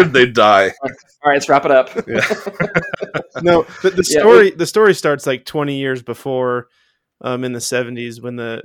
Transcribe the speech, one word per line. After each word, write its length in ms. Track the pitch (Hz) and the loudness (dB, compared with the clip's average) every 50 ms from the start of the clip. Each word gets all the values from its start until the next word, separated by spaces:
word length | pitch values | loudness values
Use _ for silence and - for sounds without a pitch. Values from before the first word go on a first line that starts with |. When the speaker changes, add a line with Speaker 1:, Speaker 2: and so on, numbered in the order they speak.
| 180 160 | 4 4
Speaker 1:
it. 40 | |
Speaker 2:
they 140 | 131 131 127 | 4 2 2
die. 460 | 120 110 117 107 107 101 98 95 92 - - | 2 4 2 4 6 6 6 4 2 -2 -6
Speaker 1:
All 80 | - - 82 - _ _ _ _ 147 | -10 -10 -10 -12 _ _ _ _ -2
right, 100 | 147 143 | 0 0
let's 140 | 143 143 156 | 0 2 2
wrap 160 | 139 143 - | 2 2 4
it 60 | 147 | 4
up. 180 | 135 131 127 - - - - | 4 4 2 0 -6 -10 -8
Speaker 2:
Yeah. 140 | - 117 107 | -4 -4 -4
Speaker 3:
<laughs> 120 | - - 208 - - 202 - - - - - 170 - - - - 202 - - 143 - _ - 131 | -2 -2 -4 -6 -8 -12 -6 -6 -6 -2 -2 -4 -4 -4 -10 -10 -10 -8 -8 -10 -10 _ -10 -2
No, 220 | 170 175 170 165 - - - - | 0 2 2 2 2 -2 -10 -2
the, 80 | - 190 | -2 -2
the 140 | 180 185 175 - | 0 0 -2 0
Speaker 1:
Yeah, 100 | 156 147 | 0 4
Speaker 3:
story, 280 | 190 220 240 226 202 185 | 6 6 8 8 6 4
Speaker 1:
it 100 | - 160 | 2 -2
Speaker 3:
the 80 | 165 | -6
story 280 | - - 214 220 202 160 | -2 0 2 2 2 2
starts, 320 | - - 151 147 139 - | 0 -2 -2 -2 -2 -2
like, 180 | 143 131 127 _ | -4 -4 -4 _
twenty 340 | - - 151 143 143 139 135 | -8 -6 -4 -4 -4 -4 -4
years 240 | 135 135 131 123 | -4 -4 -4 -6
before, 640 | 123 120 113 - - 139 131 127 127 123 123 123 123 _ _ _ _ _ _ _ _ _ _ _ | -6 -10 -12 -8 -6 -6 -4 -2 -2 -2 -4 -4 -8 _ _ _ _ _ _ _ _ _ _ _
um, 240 | - 123 123 127 127 | -8 -6 -6 -4 -6
in 80 | 127 | -6
the 80 | 123 117 | -6 -8
seventies 600 | - - 123 123 123 120 123 120 120 120 113 117 | -6 -4 -4 -4 -4 -4 -8 -10 -10 -12 -12 -12
when 160 | 120 123 123 | -12 -12 -10
the, 280 | 120 117 113 113 - | -10 -8 -8 -10 -10